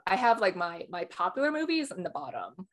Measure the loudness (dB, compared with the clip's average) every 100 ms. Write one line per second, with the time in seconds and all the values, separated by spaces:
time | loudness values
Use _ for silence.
0 | 0 4 6 6 4 2 -4 -6 -8 -6
1 | -6 0 0 2 0 0 0 0 -2 -4
2 | -6 -6 -6 -8 -8 -12 -10